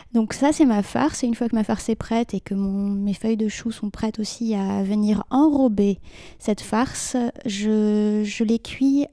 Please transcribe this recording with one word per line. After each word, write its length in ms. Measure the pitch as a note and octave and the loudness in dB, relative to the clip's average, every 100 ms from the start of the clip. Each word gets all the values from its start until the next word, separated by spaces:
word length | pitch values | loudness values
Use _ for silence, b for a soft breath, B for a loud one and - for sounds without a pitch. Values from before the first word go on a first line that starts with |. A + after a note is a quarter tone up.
| B | B
donc 180 | A3+ A3 | 0 0
ça 200 | - C#4 | 2 2
c'est 100 | - | 6
ma 180 | C#4 G#3 | 4 4
farce, 400 | G3 - D4+ - | 0 0 0 0
et 40 | B3 | -2
une 80 | |
fois 120 | A3+ A#3 | -2 0
que 80 | |
ma 100 | A3+ | 0
farce 260 | G#3 A3 - | 0 -2 -2
est 40 | |
prête 380 | A3 - A3+ A#3+ | -4 0 -2 0
et 80 | F#3+ | -4
que 140 | - | -4
mon, 340 | G3 G3 G3 G3+ | -4 -2 -2 -2
mes 240 | G3+ G3+ | -2 -2
feuilles 240 | F#3+ A3 A3 | -2 -2 0
de 100 | G#3+ | -2
chou 240 | - A#3 | -4 -8
sont 200 | - G#3 | -6 -8
prêtes 280 | - A3 A3 | -4 -4 -4
aussi 360 | G#3+ - A3+ | -8 -4 -2
à 280 | G#3 G3 G3 | -2 -2 -2
venir 400 | G3 G#3+ G#3 G3 - | 0 0 2 0 0
enrober 680 | C4 D#4 C#4 B3+ G3+ G3+ F#3+ B B B B | 4 4 4 2 4 2 0 B B B B
cette 240 | - G#3 | -4 -4
farce, 520 | - G#3+ C4+ - - B3+ A#3+ - | 0 -2 0 -4 -4 -2 -2 -4
je, 800 | A3+ G3 G#3+ G#3+ G#3+ G#3 G#3+ G#3+ | -6 -2 0 2 2 2 2 0
je 180 | G#3 - | -2 -2
les 160 | A3 A3+ | 0 0
cuis, 460 | - - C4+ C#4 C#4+ | -2 0 2 2 0